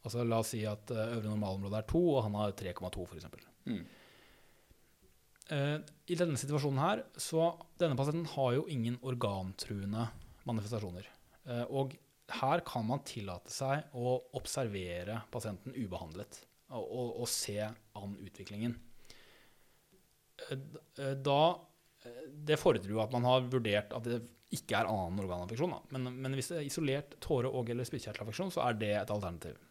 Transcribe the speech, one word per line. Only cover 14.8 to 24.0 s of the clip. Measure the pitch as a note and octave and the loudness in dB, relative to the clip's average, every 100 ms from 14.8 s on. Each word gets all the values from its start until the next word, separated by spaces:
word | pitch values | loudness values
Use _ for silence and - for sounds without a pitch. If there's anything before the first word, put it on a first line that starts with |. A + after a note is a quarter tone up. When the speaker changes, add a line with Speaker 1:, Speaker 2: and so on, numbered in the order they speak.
| F2+ F2 F2+ A2+ - | -4 -4 -4 -6 -6
Speaker 1:
pasienten | B2 G#2+ F#2+ C3+ C3+ | -6 -4 -6 -8 -6
ubehandlet, | G#2 E2+ E2 F2 G#2 - - _ _ | -4 -4 -6 -10 -12 -14 -20 _ _
og, | B2+ | -8
og, | - A2+ B2 - | -4 -4 -4 -2
og | A#2+ | -2
se | - - G#2 | -2 -2 -2
an | G#2+ A2+ - G#2+ G2+ G2+ | -4 -6 -16 -10 -8 -8
utviklingen. | F#2 - F#2 G#2 A#2 A#2 - - - - - - - _ _ _ _ - _ _ _ - - | -10 -14 -10 -4 -4 -4 -12 -18 -20 -20 -20 -20 -20 _ _ _ _ -20 _ _ _ -16 -6
Eh, | C3+ | -6
d-, | C#3+ - _ - | -6 -16 _ -6
eh, | C3+ | -4
da, | C3+ C#3 C#3 E3 E3+ - _ _ _ B2 | 0 4 8 8 4 -8 _ _ _ -16
eh, | A#2+ D#3 | -12 -14
det | D3 D3+ C#3+ | -8 2 6
fordrer | F#3 A2 F#2+ | 8 6 2
jo | A2 | 0
at | A2 | 2
man | B2 | 4
har | B2 C3 | 6 6
vurdert | B2 B2+ A2 G2+ G#2 | 6 2 4 2 2
at | B2+ | -6